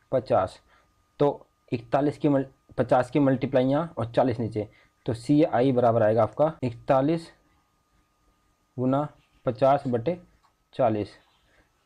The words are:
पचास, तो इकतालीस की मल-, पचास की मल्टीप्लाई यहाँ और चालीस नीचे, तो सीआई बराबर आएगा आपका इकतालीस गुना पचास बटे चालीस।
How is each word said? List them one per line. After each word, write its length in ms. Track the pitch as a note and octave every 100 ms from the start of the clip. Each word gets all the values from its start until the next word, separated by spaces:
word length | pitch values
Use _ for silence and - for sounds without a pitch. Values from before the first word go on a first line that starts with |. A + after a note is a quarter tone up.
| -
पचास, 500 | C3 - G#2+ F#2 - _ _ _ _ _ -
तो 280 | C#3+ - _ _ -
इकतालीस 440 | A#2+ - C#3 D3 -
की 120 | D3+
मल-, 440 | C#3 C3+ _ _ -
पचास 340 | A#2+ C3 B2
की 80 | D3+
मल्टीप्लाई 460 | C3+ B2+ B2 B2+ C3
यहाँ 280 | C#3+ E3 -
और 140 | A#2
चालीस 280 | D3 C3 A#2
नीचे, 300 | A2 A2 G#2 _ _ _ -
तो 80 |
सीआई 580 | A#2 - D3 D#3+ A#2 C#3
बराबर 320 | B2 A#2+ A2+
आएगा 200 | G#2+ A2+
आपका 340 | G#2+ - D#3 -
इकतालीस 680 | B2 A#2 - C3+ C#3+ E3 - _ _ _ _ _ _ _ _ _ _ _ _ _ _ B2+
गुना 300 | B2+ C3+ D3 - _ _ C3+
पचास 380 | A#2+ C3+ C#3 C3
बटे 340 | A#2+ C#3 F3 - _ _ _ _
चालीस। 360 | - A#2+ G#2+ F#2+ - _ _ _ _ _ _